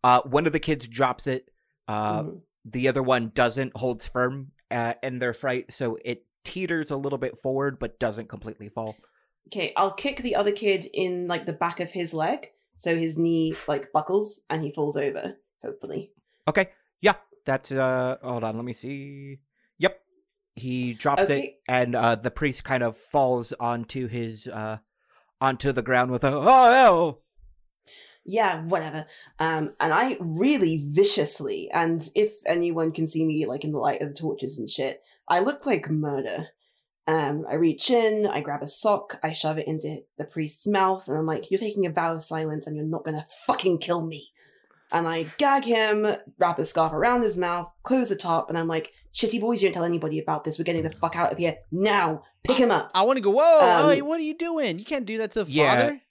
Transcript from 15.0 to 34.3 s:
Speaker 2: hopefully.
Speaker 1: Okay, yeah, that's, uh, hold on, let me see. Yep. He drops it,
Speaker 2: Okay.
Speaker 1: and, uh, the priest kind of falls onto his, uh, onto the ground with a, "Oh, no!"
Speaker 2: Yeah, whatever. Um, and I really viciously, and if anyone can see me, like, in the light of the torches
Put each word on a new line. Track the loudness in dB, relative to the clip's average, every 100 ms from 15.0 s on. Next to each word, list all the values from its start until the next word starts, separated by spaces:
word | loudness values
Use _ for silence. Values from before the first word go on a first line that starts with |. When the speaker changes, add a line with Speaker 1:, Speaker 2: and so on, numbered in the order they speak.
| -4 -4 -10 -12 _ _
Speaker 2:
hopefully. | -12 -12 -10 -10 -10 _ _ _ -2
Speaker 1:
Okay, | 0 -2 _ _ _
yeah, | 0 0 _ _ -4
that's, | -4 -2
uh, | -2 0 0 -2 -4
hold | -6 -4
on, | -4 -6
let |
me | -10
see. | -10 -10 -12 -12 -16 -16 -18 _ _ _ _
Yep. | 0 0 _ _ _ _ _
He | -12 -6 -4 -4
drops | -2 0 2 2
it, | 0
Speaker 2:
Okay. | -2 _ -2
Speaker 1:
and, | 0 2 2
uh, | 2 2
the | -2
priest | -2 -4 -4
kind | -4 0
of | -2 -4
falls | -2 2 2 0 -2
onto | -4 -4 -4 -6 -8 -6
his, | -6 -8 -10 -12
uh, | -8 -8 -10 _ _ _ _ _ _
onto | 0 0 -2
the | -2
ground | 2 2 2
with | 2
a, | 0
"Oh, | 4 6 8 10
no!" | 10 8 6 2 -2 _ _ -20 _ _ _ _ -20 -20 _
Speaker 2:
Yeah, | -4 0 2 0
whatever. | -2 -2 -2 -8 -10 -18 -20 -4
Um, | -2 0 -4 -2
and | 2
I | 2 2 -2
really | -6 0 2 4 2 2 0
viciously, | 4 4 4 0 -2 -6 -6 -2
and | 0 0 -2 -2
if | 0 0 0
anyone | -2 0 0 0 -2
can | 0 -2
see | 0 0
me, | 0 -2
like, | -2
in | -4
the | 0
light | 0 0
of | -6
the |
torches | -4 -6